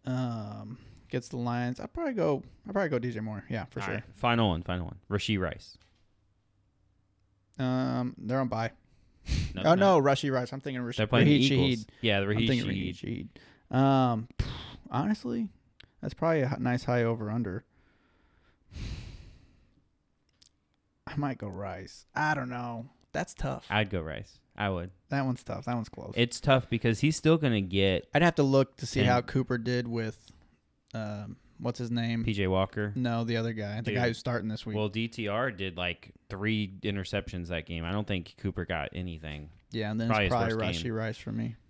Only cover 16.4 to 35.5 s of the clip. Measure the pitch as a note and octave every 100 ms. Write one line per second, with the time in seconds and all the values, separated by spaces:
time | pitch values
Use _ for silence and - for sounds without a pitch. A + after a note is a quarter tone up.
16.4 | C3 - B2 B2 - B2 A#2 A#2 G#2+ A2+
17.4 | A2 F#2+ _ _ _ _ _ _ _ _
18.4 | _ _ _ - - - - - - -
19.4 | _ _ _ _ _ _ _ _ _ _
20.4 | - _ _ _ _ _ - C#3+ C#3+ B2
21.4 | G#2 F#2+ G2 F2+ F#2+ - _ - D3+ D3
22.4 | B2 B2 A#2+ A#2 B2 _ _ - E3 -
23.4 | C#3 B2+ - G#2 G#2 F#2+ D#2 D2+ - -
24.4 | _ - G2+ F#2 F2+ - _ C#3 C3 B2
25.4 | - - - A#2+ A2 - - G#2 A#2+ -
26.4 | - C3+ - A#2 A#2 A2 D3 D#3 D#3 D#3+
27.4 | C#3+ A2 F#2+ G2 G2 F2+ - C#3+ E3+ D#3+
28.4 | C#3 C3+ C3 - B2+ - B2 B2 B2 C#3
29.4 | B2+ B2 A2+ B2 A#2+ A#2 A2 - - -
30.4 | _ _ _ _ _ A2+ G#2+ G#2 G#2 -
31.4 | _ _ A#2 A#2 A#2+ A#2+ A#2 A#2 A2+ G2+
32.4 | F#2+ F#2+ F#2+ - G#2 G#2+ B2 A#2 A#2 A#2
33.4 | A2+ A2 G#2 G#2+ A#2 G#2 A#2+ A#2 - A#2+
34.4 | G#2+ A2 - G#2+ G#2+ A2 A2+ A#2 G#2 G#2
35.4 | C3